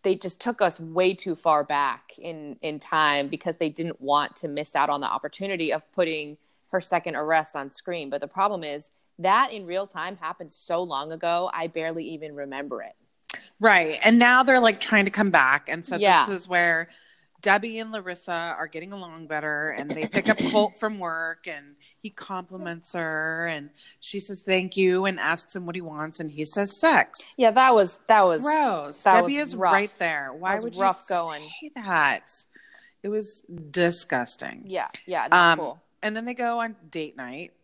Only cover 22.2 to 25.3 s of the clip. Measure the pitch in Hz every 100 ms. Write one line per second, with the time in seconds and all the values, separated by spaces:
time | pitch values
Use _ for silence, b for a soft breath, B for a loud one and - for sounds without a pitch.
22.2 | - 185 180 185 180 170 - 180 160 156
23.2 | 156 160 170 151 147 B B B - 202
24.2 | 190 190 - 185 185 - 185 185 196 180
25.2 | 135